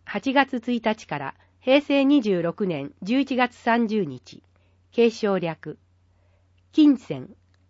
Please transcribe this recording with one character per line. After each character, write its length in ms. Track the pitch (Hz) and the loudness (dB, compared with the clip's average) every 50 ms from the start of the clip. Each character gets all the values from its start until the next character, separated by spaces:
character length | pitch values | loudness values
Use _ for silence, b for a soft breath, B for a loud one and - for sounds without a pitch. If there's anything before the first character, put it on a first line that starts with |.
| _ | _
八 280 | - - 202 - 269 | -12 -10 -6 -6 0
月 260 | 247 285 269 269 - 247 | 0 0 0 0 -2 -6
一 220 | - 247 247 233 | -6 -4 -6 -4
日 280 | - 220 214 - - - | -2 -4 -4 -4 -8 -10
か 100 | 156 143 | -10 -10
ら 180 | 135 139 - _ _ _ _ _ | -10 -10 -14 _ _ _ _ _
平 220 | _ 254 262 294 | _ 2 2 2
成 240 | 285 - 277 277 269 | 2 2 2 2 4
二 160 | 269 294 294 | 4 4 2
十 220 | 220 214 190 175 165 | 2 2 0 0 -2
六 240 | 170 170 - 214 185 | -2 -4 -4 -4 -4
年 260 | 165 139 139 - - _ | -4 -6 -8 -10 -12 _
十 200 | 185 185 240 269 | -6 -2 -2 -2
一 140 | 277 - 262 | -2 -2 0
月 200 | 240 254 247 - | 0 -2 -2 -2
三 320 | - - 240 226 233 240 202 | -4 -2 0 0 2 0 0
十 180 | 220 214 190 | -2 -2 -2
日。 380 | 143 127 127 - - - - _ _ _ _ _ _ _ _ _ _ | -4 -6 -12 -16 -20 -20 -20 _ _ _ _ _ _ _ _ _ _
継 180 | _ - 233 233 | _ 2 2 2
承 300 | 226 - - 202 196 185 | 2 0 -2 -2 -2 -2
略。 400 | 175 165 156 - - 156 147 - _ _ _ _ _ _ _ _ _ _ _ _ _ _ _ _ _ _ | -2 -4 -8 -10 -12 -16 -16 -16 _ _ _ _ _ _ _ _ _ _ _ _ _ _ _ _ _ _
金 260 | - 311 302 294 269 - | 2 4 6 6 6 4
銭。 380 | - - 151 131 123 - - - _ _ _ _ _ _ | -2 -8 -10 -10 -10 -14 -20 -20 _ _ _ _ _ _